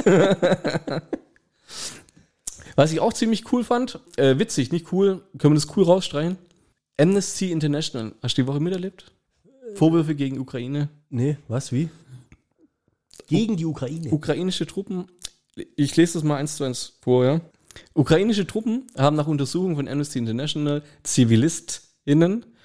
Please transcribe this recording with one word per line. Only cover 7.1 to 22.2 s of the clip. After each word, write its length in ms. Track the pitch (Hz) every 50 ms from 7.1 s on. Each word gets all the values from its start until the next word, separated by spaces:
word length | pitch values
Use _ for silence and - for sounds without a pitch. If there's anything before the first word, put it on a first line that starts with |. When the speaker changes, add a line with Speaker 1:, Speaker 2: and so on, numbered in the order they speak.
| 196 202 190 - - - 196 185
Speaker 1:
International, 600 | 165 160 151 147 143 151 160 - - 123 110 107 - _
hast 160 | - 117 - -
du 60 | 127
die 40 | 131
Woche 120 | 139 147
miterlebt? 520 | 156 175 190 180 180 190 - - - _ _ _ _ _ _ _ _ _ _ _ - - 104
Vorwürfe 400 | - 151 165 165 170 156 156 156
gegen 240 | 139 139 135 135 127
Ukraine. 500 | 131 127 - 123 120 127 143 147 147 147 - _ _ _
Speaker 2:
Nee, 280 | - 117 127 143 151 - - -
was, 240 | - 135 - -
wie? 180 | 120 123 - 160 - - _ _ - - - _ - _ _ _ _ _ _ _ _ _ _ _ _ _ _ _ - - - -
Gegen 300 | 147 190 226 214 220 165
die 80 | 165
Ukraine? 460 | 160 147 - 135 120 156 165 165 127
Speaker 1:
Ukrainische 540 | 156 147 - - 147 139 180 185 180 - 160
Truppen, 420 | - - 196 196 - 190 180 - - _ _ - - - _ _ _ _ - - - _
ich 200 | - 143 139 -
lese 180 | - 170 170 -
das 100 | 175 151
mal 140 | 151 147 135
eins 180 | 147 143 - -
zu 60 | 143
eins 340 | 131 123 - - - - _
vor, 240 | _ 123 123 127 127
ja. 160 | 127 147 165 - - _ _ _ - - - - _ _
Ukrainische 520 | 160 135 - 160 165 196 226 214 208 185 -
Truppen 400 | - 220 226 247 220 262 262 - - -
haben 180 | 135 147 151
nach 120 | 151 143 160
Untersuchung 480 | 156 143 139 127 - 175 185 185 160
von 120 | 143 135 -
Amnesty 320 | 131 143 147 143 - 131
International 640 | 117 110 110 120 143 151 - 151 147 147 147 147 147 - _ _ -
ZivilistInnen 1400 | - - - 127 113 113 110 127 165 165 - - - - - - _ _ _ _ 139 147 156